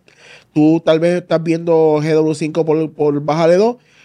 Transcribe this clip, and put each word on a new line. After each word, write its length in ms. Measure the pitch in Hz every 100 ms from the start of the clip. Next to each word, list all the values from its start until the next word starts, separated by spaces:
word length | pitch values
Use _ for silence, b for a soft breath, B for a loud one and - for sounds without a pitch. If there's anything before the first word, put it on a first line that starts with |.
| _ B B B B
tú 280 | - 151 165 165
tal 160 | 160
vez 220 | 170 175
estás 200 | 175 165
viendo 560 | 160 165 170 165 160 151
G 120 | 151
W 220 | 156 156 151
cinco 280 | 156 160
por, 260 | 156 156 156
por 260 | - 147 143
Bájale 380 | 147 151 165 175
dos, 200 | 226 247 b b